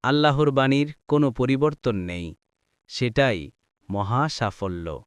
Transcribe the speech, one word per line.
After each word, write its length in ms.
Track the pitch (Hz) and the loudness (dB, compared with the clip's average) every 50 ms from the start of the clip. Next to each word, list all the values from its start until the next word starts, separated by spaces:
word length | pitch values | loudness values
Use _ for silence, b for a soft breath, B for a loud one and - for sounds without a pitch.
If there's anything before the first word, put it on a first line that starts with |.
আল্লাহর 480 | - 123 139 147 151 151 139 139 151 147 | 0 2 2 4 4 4 4 4 2 2
বাণীর 440 | 135 135 135 135 139 139 147 151 151 _ _ - | 4 4 2 4 4 2 0 -2 -6 _ _ 0
কোনো 220 | 147 147 147 135 | 2 2 2 2
পরিবর্তন 640 | 120 - 123 123 135 131 143 151 147 _ - 127 110 | 2 0 0 0 2 2 0 0 -2 _ -4 -2 -2
নেই, 380 | 98 90 87 87 87 87 82 82 _ _ _ _ _ _ _ _ _ _ _ | -2 -4 -6 -6 -6 -8 -10 -12 _ _ _ _ _ _ _ _ _ _ _
সেটাই 640 | - - 131 120 110 143 135 131 110 87 73 67 _ _ _ _ _ _ _ - | -8 -4 -4 -2 2 2 2 2 2 -2 -6 -10 _ _ _ _ _ _ _ -6
মহা 380 | 98 101 101 95 117 127 147 156 | -4 -4 -2 0 0 0 0 -2
সাফল্য। 760 | - - 120 104 - - 101 95 90 87 82 82 76 62 - | -2 -4 -4 -4 -4 -4 -6 -6 -6 -6 -8 -8 -10 -10 -12